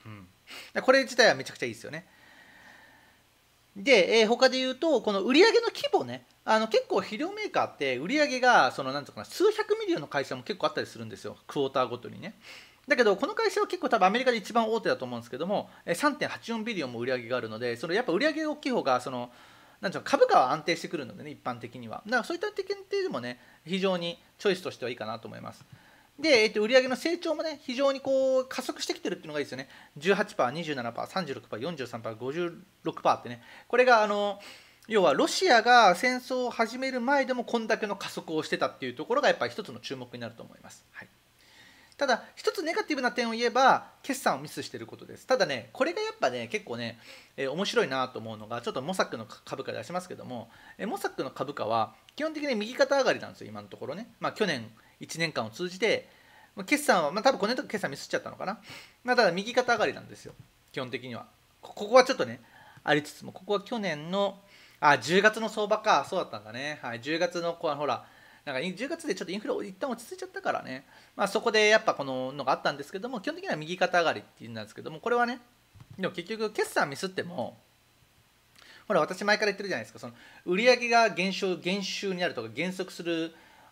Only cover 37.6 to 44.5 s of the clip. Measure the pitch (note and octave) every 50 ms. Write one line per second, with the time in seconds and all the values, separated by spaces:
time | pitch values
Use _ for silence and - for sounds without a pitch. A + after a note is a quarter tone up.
37.6 | A3+ G#3+ A3 - A3 G3+ G3 - - - - F3 - - D#3+ D#3 D3 - - -
38.6 | C#3 C3 - - C3+ B2 B2 - D3+ - A#3+ C#4+ C4 G3 E3 - A#2+ A#2+ - -
39.6 | - - A2+ A#2 - - C3+ C3 B2 - - A#2+ A#2 A2 A#2 - A#2+ - - -
40.6 | - - - - _ _ - - F2+ - _ _ _ _ _ _ _ _ - -
41.6 | - - - - - _ _ - C#4+ C4 A3+ - - - - - - - - G4+
42.6 | D#4 D#4+ F4+ G#4+ - - D4+ C4+ B3 A3+ - B3+ A#3 A3+ A3+ A#3 A#3+ A#3 G#3+ B3+
43.6 | C4+ A#3+ D3+ - - - - _ - - B3+ - - A3 D3+ C3 D3+ -